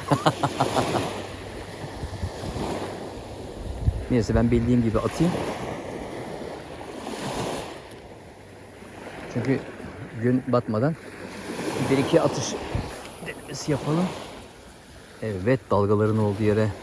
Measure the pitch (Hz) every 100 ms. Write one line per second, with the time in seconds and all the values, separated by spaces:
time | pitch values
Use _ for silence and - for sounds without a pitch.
0 | - - 156 - 139 - 135 127 131 127
1 | - - - - - - - - - -
2 | - - - - - - - - - -
3 | - - - - - - - - - -
4 | - 123 107 113 117 120 117 123 113 107
5 | 113 - 170 165 - - - - - -
6 | - - - - - - - - - -
7 | - - - - - - - - - -
8 | - - - - - - - - - -
9 | - - - 123 117 127 - - - -
10 | - 117 120 127 127 123 117 107 139 165
11 | - - - - - - - - - 135
12 | 135 165 143 - - 110 - 117 113 -
13 | - - - - - 143 - 135 143 160
14 | 180 - - - - - - - - -
15 | - - 110 95 101 131 - 101 101 104
16 | 107 110 104 101 107 104 107 92